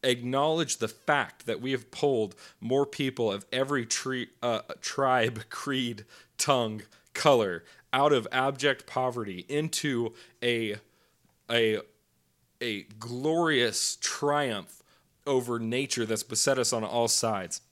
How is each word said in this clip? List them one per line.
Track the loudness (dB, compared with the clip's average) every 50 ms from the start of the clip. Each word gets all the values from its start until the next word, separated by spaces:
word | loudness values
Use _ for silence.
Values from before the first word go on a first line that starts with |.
| 2
acknowledge | 0 0 0 -2 -2 0 2 2 2 2 0 0 -2 -2 -4
the | -4 -6
fact | -6 -6 _ 0 2 2 2 -2 -6 _ -6
that | -6 -6 -4 -2
we | -2 -2
have | -2 -4 -6
pulled | -6 0 2 2 4 2 0 -2 -4 -14 -20 -20 -20 _
more | -4 0 2 2 2
people | 0 -2 -4 -4 -4 -2 0 -2 0 0
of | -4 -6 _ -2
every | -2 -2 0 0 -2 -2
tri-, | -2 -4 -4 -2 -4 -4 -4 -6 -8 _ _ -2
uh, | -2 -2 -2 -4 _ -14 -10 -8
tribe, | -6 -2 0 2 4 4 4 2 2 0 -4 -12
<laughs> | _
creed, | -12 -8 -4 -2 -2 -2 -2 -2 -4 -8 -12 _ -20 -20 -20 _ _
tongue, | -4 2 2 4 2 2 0 -4 -8 -12 -16 -20 -20 _ _ _
color | 2 6 6 6 6 6 2 -2 -6 -10 -14 -20 -20 _ _ 0
out | 4 4 6 6
of | 4 2 0 -2
abject | 0 0 0 -2 0 0 0 0 0 -4
poverty | -6 -4 -2 -2 -2 -2 -4 -6 -6 -8 -10 -10 _
into | -4 -2 -2 -2 -4 -2 -2 0 0 0 -2 -2 -6 -10 -20 -20 _ _ -2
a, | 0 0 0 -2 -4 -6 -8 -10 _ _ _ _ _ _ _ _ _ _ _ _ -2
a, | 2 2 4 4 2 0 -4 -10 _ _ _ _ _ _ _ _ _ _ _ _ _ _
a | -6 -6 -6 -6 -8 _ -16 -16
glorious | -12 -10 -8 -4 -2 0 2 2 2 2 4 4 2 2 2 0 -2 -2 -4 -4
triumph | -4 -4 -4 0 0 0 2 2 0 0 -2 -4 -6 -10 -20 -20 _ _ _ _ _ _ _ _ _
over | 0 0 0 2 0 -4 -2
nature | -2 -2 -2 -2 -2 -2 -2 -2 0
that's | 0 -2 -2 -2
beset | -4 -2 0 2 2 2 2
us | 2 0 0
on | -2 -2
all | -2 0 2 2 2
sides. | 2 2 0 0 -2 -2 -4 -6 -10 -12 _ _